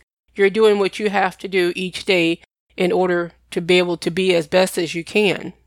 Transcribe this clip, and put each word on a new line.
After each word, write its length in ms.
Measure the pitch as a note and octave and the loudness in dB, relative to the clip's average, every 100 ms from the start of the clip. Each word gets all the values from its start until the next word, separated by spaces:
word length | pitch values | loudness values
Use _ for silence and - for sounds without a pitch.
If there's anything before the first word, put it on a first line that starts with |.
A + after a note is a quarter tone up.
| _ _ _ | _ _ _
you're 140 | - G3 | 0 0
doing 300 | G3+ A3 G3+ | 4 4 4
what 200 | F#3+ - | 0 -2
you 120 | G#3 | -2
have 260 | G3 F#3+ - | 0 -2 -4
to 120 | - | -4
do 260 | F#3 F3 F3+ | 0 0 -2
each 300 | F#3 - - | -8 -8 -2
day 340 | F#3 E3 E3+ _ _ _ - | 2 2 -2 _ _ _ -4
in 140 | F3+ | 0
order 400 | F3 F#3 F3 E3+ _ - | 0 0 0 -4 _ -8
to 100 | F#3+ | -6
be 160 | E3+ F3+ | 2 2
able 220 | F3 E3 | 2 -2
to 120 | F3+ | -4
be 240 | E3 F#3 | -2 0
as 120 | F3 D3+ | 0 2
best 320 | F3+ F#3 - | 0 0 -2
as 160 | E3 | -6
you 100 | F3 | -6
can. 480 | D#3 G#3 G3+ D#3 E3+ - | -4 0 0 -2 -8 -14